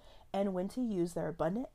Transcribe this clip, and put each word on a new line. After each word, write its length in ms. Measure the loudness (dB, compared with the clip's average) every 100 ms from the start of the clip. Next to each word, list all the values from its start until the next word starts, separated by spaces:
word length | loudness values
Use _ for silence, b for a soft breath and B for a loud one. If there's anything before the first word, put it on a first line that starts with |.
| B B B
and 200 | 0 0
when 140 | 0 -2
to 120 | 0
use 320 | 0 2 0
their 140 | 0 -2
abundant 400 | 0 0 0 -4